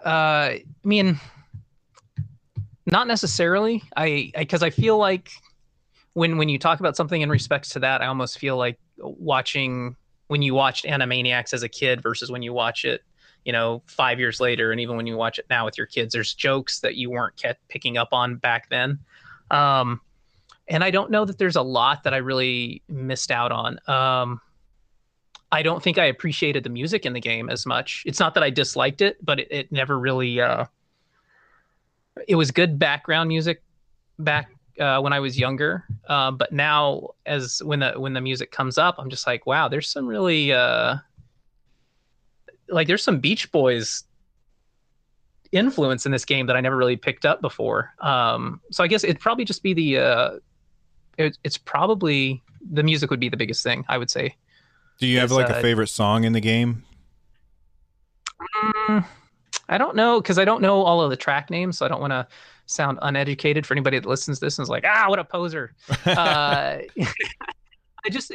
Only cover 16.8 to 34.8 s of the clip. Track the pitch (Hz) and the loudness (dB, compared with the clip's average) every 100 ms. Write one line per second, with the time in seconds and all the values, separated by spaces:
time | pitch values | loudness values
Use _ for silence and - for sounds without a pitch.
16.8 | 120 120 123 123 113 - 120 - - - | -4 -4 -6 -6 -6 -6 -6 -6 -12 -8
17.8 | 127 120 117 123 123 120 123 120 - 123 | -4 -2 0 0 0 -2 -2 -2 -2 -4
18.8 | 131 143 - - - - - 147 143 135 | -2 -4 -10 -20 -20 -14 -2 2 4 2
19.8 | 123 120 _ _ _ _ _ _ - 160 | 0 -4 _ _ _ _ _ _ -4 0
20.8 | 185 185 196 214 202 - 185 165 131 123 | 2 0 0 0 0 0 0 2 0 2
21.8 | 123 143 143 131 127 131 127 123 120 - | 2 2 0 -2 0 0 0 -2 -4 -8
22.8 | - 139 131 127 - 120 123 117 117 - | -12 -8 -6 -4 -2 0 0 -2 -4 -6
23.8 | - 131 131 127 123 120 _ _ _ _ | -2 0 2 2 -2 -6 _ _ _ _
24.8 | _ _ _ _ _ - - 160 156 165 | _ _ _ _ _ -20 -4 0 0 0
25.8 | 175 175 151 127 165 147 151 139 123 120 | 0 2 2 2 -4 -2 0 0 -4 -6
26.8 | 160 208 135 123 117 113 120 120 127 123 | -4 -4 -4 -6 -4 -4 -4 -6 -4 -4
27.8 | - - - - 160 180 143 123 127 131 | -4 -8 -6 0 2 2 2 2 -2 0
28.8 | 135 143 202 - 156 139 - 143 131 143 | 0 2 0 0 -2 -2 -2 -6 -4 -2
29.8 | 131 135 127 131 123 120 123 117 123 _ | 0 0 0 0 0 2 2 0 -4 _
30.8 | _ _ _ _ _ _ _ _ _ _ | _ _ _ _ _ _ _ _ _ _
31.8 | _ _ _ - - 170 139 170 175 147 | _ _ _ -8 2 4 4 4 2 4
32.8 | 156 143 - 160 165 160 160 165 _ _ | 2 0 0 0 2 0 0 -4 _ _
33.8 | _ _ _ - 156 147 135 - _ - | _ _ _ -6 0 0 -2 -14 _ -2